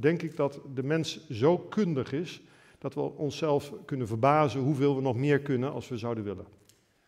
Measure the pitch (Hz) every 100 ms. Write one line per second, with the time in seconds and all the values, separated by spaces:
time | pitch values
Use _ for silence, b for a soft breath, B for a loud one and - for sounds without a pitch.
0 | 143 170 165 147 139 - 139 131 135 160
1 | 156 - - 110 143 175 - 214 180 135
2 | 117 139 180 - b b b _ 135 147
3 | 139 - 147 - 156 143 - - - 135
4 | 107 113 135 151 147 131 131 135 143 135
5 | 135 117 143 139 143 123 135 131 - 120
6 | 120 113 101 92 98 - b b b b